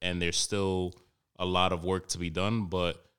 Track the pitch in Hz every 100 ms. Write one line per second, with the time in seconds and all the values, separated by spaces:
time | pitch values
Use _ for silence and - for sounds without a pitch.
0 | 90 90 87 - - 101 98 92 90 -
1 | _ _ _ - 92 92 92 90 87 92
2 | - 87 87 82 98 113 92 90 87 78
3 | _